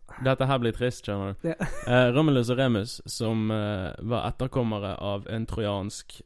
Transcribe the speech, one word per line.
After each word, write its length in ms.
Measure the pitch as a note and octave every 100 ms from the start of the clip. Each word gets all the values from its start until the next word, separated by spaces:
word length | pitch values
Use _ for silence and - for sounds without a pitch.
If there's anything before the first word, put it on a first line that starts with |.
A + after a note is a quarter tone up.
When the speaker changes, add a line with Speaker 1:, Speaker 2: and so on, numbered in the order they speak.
| - -
Speaker 1:
Dette 220 | C3 C3+ C3+
her 140 | C3
blir 120 | A#2
trist, 320 | - B2 - -
skjønner 300 | G2+ G2 G2
du. 140 | E3+
Speaker 2:
Ja. 60 | - F#3
<laughs> 160 | - A#2+
Speaker 1:
Eh, 240 | B2 B2
Romulus 360 | C3 D#3 C3 A#2
og 80 | B2
Remus, 420 | C3 A2 A2+ - -
som, 440 | - A2+ A2+ G#2+
eh, 420 | G#2+ G#2 G2+ F#2 -
var 280 | G#2+ A#2 G#2+
etterkommere 640 | - C3 C3+ A#2 G#2 G2+ -
av 260 | G2+ G2+ -
en 180 | A2+ G#2
trojansk, 760 | - G#2 G2+ G2+ - - -